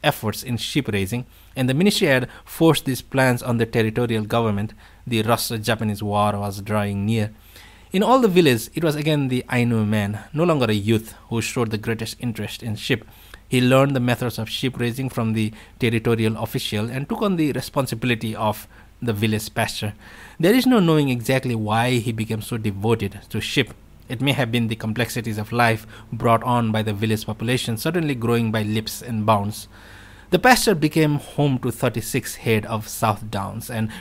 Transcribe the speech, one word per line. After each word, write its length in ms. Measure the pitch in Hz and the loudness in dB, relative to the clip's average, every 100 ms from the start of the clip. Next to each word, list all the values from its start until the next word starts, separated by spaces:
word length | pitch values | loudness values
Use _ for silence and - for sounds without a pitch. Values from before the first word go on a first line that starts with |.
efforts 400 | 151 - 110 - | -2 0 -4 -4
in 140 | 131 120 | -4 -6
sheep 320 | - 147 127 | -2 -2 0
raising, 380 | 104 95 120 - - - | -2 -2 -4 -8 -18 -14
and 140 | - 127 | -2 0
the 60 | |
ministry 340 | 135 202 208 175 | 4 4 4 4
had 220 | 131 123 - - | 4 2 -10 -14
forced 400 | - 165 143 - | 2 4 4 0
these 160 | 123 | -4
plans 420 | - 139 131 120 | -2 2 4 2
on 140 | 131 117 | 0 0
the 80 | 113 | 0
territorial 580 | 117 110 117 120 110 | 2 2 0 0 0
government. 500 | 107 117 113 101 107 - - - - | 0 0 0 0 -4 -8 -20 -16 -4
The 160 | 113 | -2
Russo-Japanese 800 | 110 113 - 117 110 110 107 101 | 2 0 0 -4 -2 0 0 -2
War 300 | 104 104 104 | -2 2 2
was 300 | 101 101 98 | 0 -4 -6
drawing 440 | 98 107 101 98 101 | -4 -2 0 -2 0
near. 260 | 113 104 - - - - - - | 0 -2 -6 -20 -20 -20 -20 -4
In 120 | - | 0
all 160 | 208 262 | 4 4
the 80 | 226 | 6
village, 400 | 180 156 117 - | 4 4 4 0
it 120 | - 165 | -2 -2
was 100 | 147 | 0
again 320 | 156 151 131 | 0 0 2
the 160 | 127 - | -2 0
Ainu 340 | 127 120 113 104 | 0 2 2 2
man, 340 | 107 101 104 - | 0 -2 -4 -6
no 140 | 143 175 | 0 2
longer 220 | 151 113 | 2 2
a 40 | |
youth, 400 | 107 104 110 110 - - | 0 2 0 0 -18 -6
who 140 | 117 | -4
showed 300 | 113 135 117 | -4 -2 -2
the 60 | 107 | -2
greatest 380 | 117 113 110 - | -4 -6 -6 -8
interest 420 | 123 110 101 - | -8 -6 -8 -8
in 140 | 113 107 | -8 -8
sheep. 260 | - 113 - - - - - | -2 -4 -4 -20 -20 -20 -2
He 120 | 127 | 2
learned 340 | 123 131 139 | 4 6 4
the 60 | 131 | 2
methods 400 | 123 117 123 - | 0 0 -2 -4
of 100 | 110 | -8
sheep 300 | - 131 - | -4 -6 -2
raising 300 | 120 120 131 | -4 -2 -4
from 240 | - 113 | -2 -2
the 180 | 110 107 - - - | 0 -2 -4 -18 -2
territorial 600 | 117 113 117 113 110 110 | 0 0 2 2 0 -2
official 520 | 110 131 - 104 113 | -4 -6 -4 -4 -4
and 200 | 127 - | -6 -6
took 120 | 220 | -2
on 140 | 214 175 | 0 0
the 160 | 151 | 0
responsibility 800 | 127 - 147 131 117 127 113 113 | -2 -4 -4 -4 -2 -2 -2 -2
of 320 | 110 110 - - - - - | -2 -2 -2 -8 -20 -20 -8
the 100 | 120 | -4
village 420 | 104 110 107 - | 0 0 0 -4
pasture. 400 | - 113 - 104 - - - - - | -4 -4 -2 -8 -8 -18 -20 -18 0
There 140 | 165 | 4
is 120 | 254 254 | 4 6
no 140 | 240 | 4
knowing 300 | 170 156 139 | 6 4 2
exactly 440 | 123 117 131 131 | 0 0 0 0
why 440 | 113 107 110 127 127 | -2 0 0 2 0
he 160 | 113 | 0
became 280 | 110 110 110 | -4 -4 -4
so 140 | - 117 | -4 -4
devoted 640 | 107 98 110 113 98 98 - | -4 -2 0 0 -2 -8 -8
to 120 | 110 | -6
sheep. 320 | - - 120 - - - - | -2 0 -2 -4 -20 -20 -12
It 140 | 123 | -4
may 100 | 135 | 0
have 220 | 127 120 | 0 0
been 160 | 120 113 | 0 0
the 80 | 113 | -2
complexities 600 | 110 110 117 123 113 107 | -4 -2 -4 -4 -6 -6
of 140 | 104 | -4
life 340 | 120 117 110 - - - | 2 2 2 -4 -20 -12
brought 300 | 113 123 113 | -2 2 2
on 280 | 120 120 113 | 2 0 2
by 100 | 110 | 0
the 120 | 107 | -2
village 320 | 101 110 107 - | -2 0 -2 -4
population, 500 | 107 117 127 - 110 | -6 -2 -2 -2 -4
suddenly 400 | 160 175 156 123 | -2 -2 -2 -2
growing 360 | 117 117 113 | 0 2 2
by 120 | 110 | 0
leaps 380 | 104 110 107 - | 0 -2 -4 -10
and 240 | - 110 107 | -6 -2 2
bounds. 420 | 104 101 - - - - - - - - | 2 2 -6 -14 -20 -20 -20 -20 -20 -2
The 100 | 175 | 2
pasture 360 | 254 247 - 170 | 6 6 4 2
became 400 | 151 165 151 147 | 2 4 4 2
home 440 | - - 143 127 | -2 0 2 2
to 120 | 123 | -2
thirty-six 640 | - 127 117 - 135 - - | 0 -2 -2 -2 -4 -4 -6
head 300 | 139 110 110 | 0 0 0
of 220 | 110 113 | -6 -6
South 420 | - 135 101 107 | -2 0 0 -4
Downs 400 | 98 98 104 - | -6 -6 -8 -8
and 200 | 110 110 - | -4 -4 -6